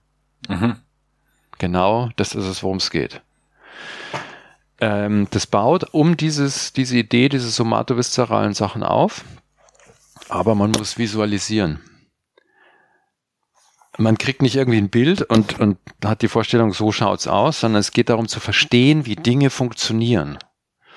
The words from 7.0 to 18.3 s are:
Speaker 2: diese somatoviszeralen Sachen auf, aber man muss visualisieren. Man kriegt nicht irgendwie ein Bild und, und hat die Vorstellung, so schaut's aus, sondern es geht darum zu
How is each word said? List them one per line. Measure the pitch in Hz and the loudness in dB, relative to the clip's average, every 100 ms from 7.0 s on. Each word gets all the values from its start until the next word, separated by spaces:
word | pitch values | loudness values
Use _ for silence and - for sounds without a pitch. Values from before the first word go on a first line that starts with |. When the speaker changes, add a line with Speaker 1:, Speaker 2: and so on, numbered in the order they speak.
| 110 120 135 | 2 2 2
Speaker 2:
diese | 135 120 | 0 -4
somatoviszeralen | 110 113 110 117 120 123 - 120 107 107 | -2 0 0 0 -2 -2 -2 0 0 0
Sachen | 101 104 113 | 0 -4 -2
auf, | - 107 185 - - - _ _ _ _ _ _ _ - - | 0 2 0 -2 -16 -20 _ _ _ _ _ _ _ -20 -10
aber | 85 98 | -2 0
man | 104 104 | 2 2
muss | 107 104 - | 0 -4 -4
visualisieren. | 113 110 107 101 - 107 90 78 - _ _ _ _ _ _ _ _ _ _ _ _ _ _ _ _ _ _ _ _ - | -4 0 -2 -2 -2 -2 -2 -4 -12 _ _ _ _ _ _ _ _ _ _ _ _ _ _ _ _ _ _ _ _ 0
Man | 110 110 | 2 2
kriegt | - 131 | 0 0
nicht | 135 135 | 0 2
irgendwie | 127 110 | 2 2
ein | 101 | 2
Bild | 117 135 190 | 2 2 0
und, | - 113 104 - | 2 2 2 0
und | 107 92 - - | 0 0 -8 -8
hat | 101 110 | -4 -2
die | 104 | 0
Vorstellung, | 113 110 120 113 | 0 2 2 2
so | 90 107 | 2 -2
schaut's | - 104 95 65 | 0 0 -2 0
aus, | 95 131 151 | 2 2 0
sondern | 113 107 | 0 0
es | 98 | 0
geht | - 120 | 0 2
darum | 113 | 0
zu | 113 | -2